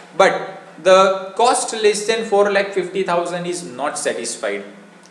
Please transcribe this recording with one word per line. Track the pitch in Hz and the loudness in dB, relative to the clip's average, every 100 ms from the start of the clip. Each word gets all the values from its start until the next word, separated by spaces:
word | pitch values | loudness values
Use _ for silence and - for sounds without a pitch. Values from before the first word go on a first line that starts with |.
| - - | -4 2
but | 185 - - - - - | 4 2 -6 -14 -18 -2
the | 175 190 196 190 - - | 4 6 6 2 -4 0
cost | 247 254 - | 2 2 -2
less | 220 208 202 - | 0 0 2 -2
than | 226 | -2
four | 208 202 202 | 0 2 4
lakh | 196 196 | 2 0
fifty | 190 175 202 | -4 -4 -4
thousand | 180 175 170 175 175 | -2 -2 -2 -4 -6
is | 175 | -8
not | 127 123 147 - | -10 -6 -6 -4
satisfied. | 131 90 - - 107 101 101 - - - - | -4 -4 -6 -6 -6 -6 -8 -18 -20 -20 -8